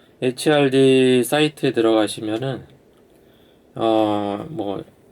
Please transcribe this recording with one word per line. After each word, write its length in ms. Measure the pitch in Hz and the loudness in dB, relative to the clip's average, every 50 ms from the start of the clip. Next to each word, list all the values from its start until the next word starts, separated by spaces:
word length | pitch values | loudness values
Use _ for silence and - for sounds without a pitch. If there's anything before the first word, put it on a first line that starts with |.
| _ _ _ _ | _ _ _ _
에이치알 480 | 123 127 123 - - 160 151 147 143 135 | -4 -4 -4 -2 0 2 2 2 2 2
디 540 | 131 135 135 131 131 131 131 127 127 123 120 | 2 4 4 4 4 4 4 4 4 2 2
사이트에 480 | - 147 151 151 151 - - - 135 | 0 0 0 0 -2 -2 -4 -4 -2
들어가시면은, 960 | 117 117 113 113 110 110 104 101 - 117 113 107 107 113 131 135 123 101 90 - - _ _ _ _ _ _ _ _ _ _ _ _ _ _ _ _ _ _ _ _ | 0 0 2 2 2 2 0 -2 -4 -8 -8 -6 -6 -6 -6 -6 -8 -8 -12 -18 -20 _ _ _ _ _ _ _ _ _ _ _ _ _ _ _ _ _ _ _ _
어, 720 | - 117 113 113 110 107 104 104 104 101 101 101 104 104 - | -4 -2 0 2 2 2 0 0 -2 -4 -6 -6 -8 -10 -10
뭐 340 | - 110 98 101 98 - - - _ _ _ _ | -10 -8 -8 -8 -8 -10 -12 -14 _ _ _ _